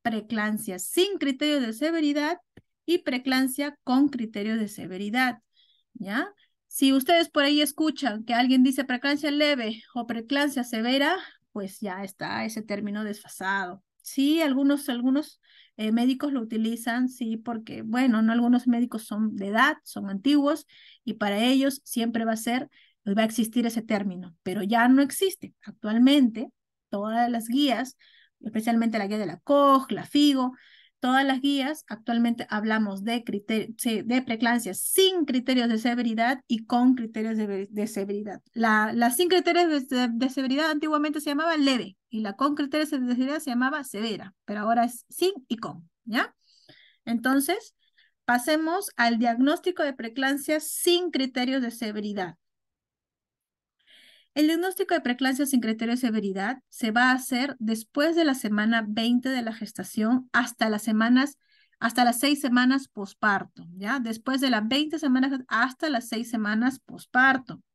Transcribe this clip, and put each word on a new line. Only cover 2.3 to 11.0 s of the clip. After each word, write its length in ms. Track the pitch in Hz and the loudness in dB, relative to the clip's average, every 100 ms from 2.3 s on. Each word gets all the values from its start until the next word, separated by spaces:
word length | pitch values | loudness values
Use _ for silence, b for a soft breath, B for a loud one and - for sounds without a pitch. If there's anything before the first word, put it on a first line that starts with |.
| 349 _ - _ _ - | -4 _ -20 _ _ -2
y 120 | 349 | -2
preeclampsia 760 | - 254 254 262 262 262 285 294 | 0 -4 0 0 0 -2 -6 -8
con 240 | - 254 285 | 0 4 4
criterios 500 | 247 220 208 208 226 | 0 -6 -4 -4 -2
de 100 | 208 | -4
severidad, 720 | - 165 185 208 240 254 233 _ _ _ _ _ | -6 -12 -8 -4 0 0 -2 _ _ _ _ _
¿ya? 400 | - 196 214 381 - _ _ _ | -14 -6 -6 -6 -10 _ _ _
Si 260 | - 269 | 0 4
ustedes 340 | 269 262 339 330 | 4 4 4 4
por 140 | 302 | 2
ahí 180 | 285 294 | 2 2
escuchan 640 | 294 - 311 - 269 208 | 0 0 -2 0 -4 -4
que 80 | 220 | -2
alguien 300 | 226 254 262 | 0 4 6
dice 220 | 254 269 | 6 4
preeclampsia 460 | 262 247 - 294 302 | -2 -2 0 0 0
leve 520 | 285 294 285 220 220 - | 2 2 2 -2 -8 -10
o 120 | 247 226 | -10 -6
preeclampsia 580 | 233 226 277 294 277 | -8 -2 0 0 -2
severa, 520 | 247 226 233 269 | -6 -4 0 2